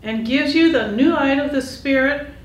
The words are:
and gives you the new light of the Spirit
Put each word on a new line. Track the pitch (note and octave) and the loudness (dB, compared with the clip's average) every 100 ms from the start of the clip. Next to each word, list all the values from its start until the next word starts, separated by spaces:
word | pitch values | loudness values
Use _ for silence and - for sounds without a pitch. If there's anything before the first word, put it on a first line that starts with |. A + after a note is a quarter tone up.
and | A3 A3+ A3+ | -6 -6 -2
gives | C#4 D4 D#4+ | -2 0 2
you | E4 | 2
the | C4 G#3+ | 2 -2
new | G#3 C#4+ | 2 2
light | D#4+ C#4 C#4 | 2 0 0
of | C#4+ | 0
the | C#4 | -4
Spirit | B3+ - C#4 C4+ C4+ C#4+ C#4+ - | -6 -8 -2 0 0 -2 -8 -18